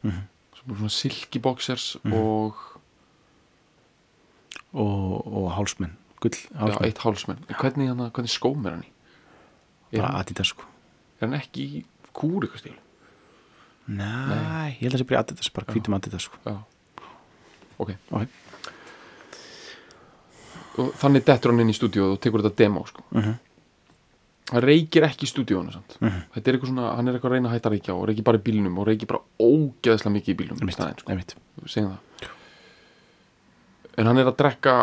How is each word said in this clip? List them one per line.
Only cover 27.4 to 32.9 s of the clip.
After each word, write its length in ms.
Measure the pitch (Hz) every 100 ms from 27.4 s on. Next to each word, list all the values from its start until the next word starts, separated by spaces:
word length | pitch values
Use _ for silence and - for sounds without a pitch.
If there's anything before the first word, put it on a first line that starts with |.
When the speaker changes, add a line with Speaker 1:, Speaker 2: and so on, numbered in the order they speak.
| 123
Speaker 2:
að 40 |
hætta 140 | 117 113
að 60 |
reykja 180 | 104 -
og 120 | 90 101
reykir 160 | 107
bara 140 | 110 110
í 40 |
bílnum 320 | 104 107 98 90
og 100 | 104
reykir 200 | 110 110
bara 140 | - _ _
ógeðslega 720 | 113 151 143 - 120 110 104
mikið 200 | 101 101
í 40 | 90
bílnum 200 | 95 -
í 40 |
Speaker 1:
Einmitt, 140 | 95
Speaker 2:
staðinn, 240 | 87 80 -
sko. 120 | -
Speaker 1:
einmitt. 240 | 92 92 - _ -
Speaker 2:
Segjum 240 | - - 101
það. 340 | 95 _ - - - - - - - _